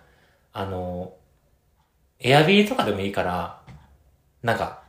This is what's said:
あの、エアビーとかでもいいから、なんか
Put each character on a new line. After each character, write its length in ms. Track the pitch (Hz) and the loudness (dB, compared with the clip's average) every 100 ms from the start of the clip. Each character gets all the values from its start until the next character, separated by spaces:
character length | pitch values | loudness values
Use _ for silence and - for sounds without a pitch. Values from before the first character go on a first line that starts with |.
| _ _ _ _ _ | _ _ _ _ _
あ 120 | 104 98 | -10 -8
の、 480 | 92 90 90 92 - _ _ _ _ _ _ _ _ _ _ | -6 -6 -8 -10 -16 _ _ _ _ _ _ _ _ _ _
エ 160 | 120 143 | 2 4
ア 80 | |
ビ 220 | 156 202 208 | 6 6 4
ー 20 | |
と 80 | 254 | 0
か 100 | 107 | -2
で 60 | |
も 100 | 98 | -2
い 80 | 98 | -4
い 20 | |
か 120 | 95 | -4
ら、 360 | 90 90 85 - - - - _ _ _ _ _ | -2 -4 -6 -12 -20 -20 -20 _ _ _ _ _
な 140 | 117 107 | -2 -2
ん 20 | |
か 240 | 90 - | -4 -8